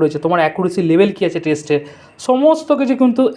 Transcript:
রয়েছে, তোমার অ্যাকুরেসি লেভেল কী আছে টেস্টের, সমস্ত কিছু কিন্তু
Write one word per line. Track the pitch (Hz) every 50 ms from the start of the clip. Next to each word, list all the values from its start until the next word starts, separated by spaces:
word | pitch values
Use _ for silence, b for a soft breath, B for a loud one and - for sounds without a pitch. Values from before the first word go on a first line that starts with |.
রয়েছে, | 160 151 151 147 -
তোমার | 165 175 175 160
অ্যাকুরেসি | 156 - - 180 180 175 202 175 165
লেভেল | 160 175 196 202 -
কী | - 190 170
আছে | 170 165 -
টেস্টের, | 156 151 147 - - 147 143 147 B B B B B B - -
সমস্ত | - 254 254 285 311 320 311 311 - 294 -
কিছু | 277 240 262 254
কিন্তু | 262 247 233 262 262 226 -